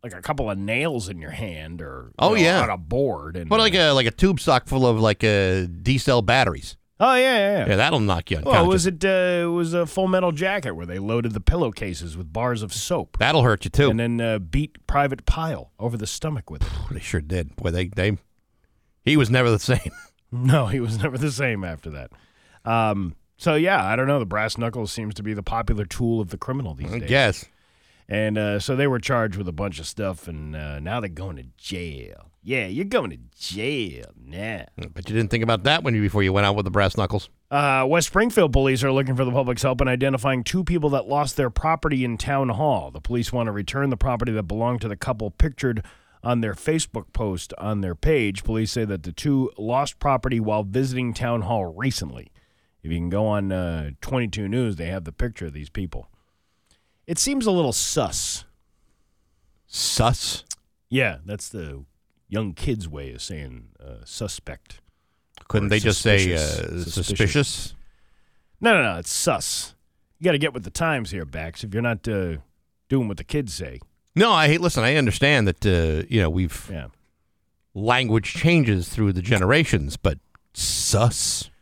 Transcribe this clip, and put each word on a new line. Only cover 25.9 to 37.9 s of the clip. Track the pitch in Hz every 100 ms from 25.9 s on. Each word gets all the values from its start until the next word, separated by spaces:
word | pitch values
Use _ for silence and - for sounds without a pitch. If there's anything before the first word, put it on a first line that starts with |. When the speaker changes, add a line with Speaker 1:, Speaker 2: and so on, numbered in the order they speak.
| - 117 113
Speaker 1:
of | 95
the | -
criminal | - 131 113
these | 69 82
Speaker 2:
I | 113
Speaker 1:
days. | -
Speaker 2:
guess. | 131 120 - - _ _ _ _ _ -
Speaker 1:
And, | 104 107 107
uh, | 104 104
so | -
they | 131 143
were | 123
charged | - 123 110 98
with | 92
a |
bunch | 78 101 78
of | 78
stuff, | - 101 87 -
and, | 78 76 76
uh, | 76 73
now | 76 117
they're | 104
going | 82 95 73
to | 64 _
jail. | - 92 87 69 52 50 - _
Yeah, | 95 131 98
you're | 113 131
going | 113 117
to | 65 60 _
jail | - 90 117 147 101 64 58 55
now. | 62 82 107 101 - - 82
Speaker 2:
But | - 90
you |
didn't | 110 107
think | 117
about | 113 113
that | 110 160
when | 139
you, | 113
before | 101 104
you | 95
went | 98 101
out | 101
with |
the | 95
brass | 92 98 -
knuckles. | 98 104 - _ _
Speaker 1:
Uh, | 143 143 135
West | 131